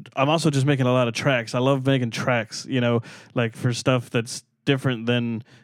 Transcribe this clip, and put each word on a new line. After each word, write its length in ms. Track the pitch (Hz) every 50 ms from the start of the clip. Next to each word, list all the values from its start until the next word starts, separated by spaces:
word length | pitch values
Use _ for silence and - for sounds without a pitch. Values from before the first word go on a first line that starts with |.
| - - -
I'm 120 | 131 135 143
also 200 | 160 165 156 160
just 160 | 143 135 127
making 220 | 143 143 131 131 123
a 40 |
lot 160 | 123 127 123 117
of 60 | 113
tracks. 420 | - - 143 135 120 113 113 -
I 40 | 123
love 260 | 127 135 139 135 127
making 260 | 139 135 131 123 117
tracks, 540 | 110 - - 135 123 117 107 - - - - -
you 120 | 127 156
know, 200 | 123 120 120 117 - - - - - - -
like, 220 | 131 120 113 -
for 180 | - - 127 120
stuff 360 | - - 139 131 127 120 -
that's 340 | - 120 113 127 - - - _ _ _ _
different 400 | - 139 131 - 135 123 110 113
than, 380 | 117 120 120 117 117 113 110 113 - - -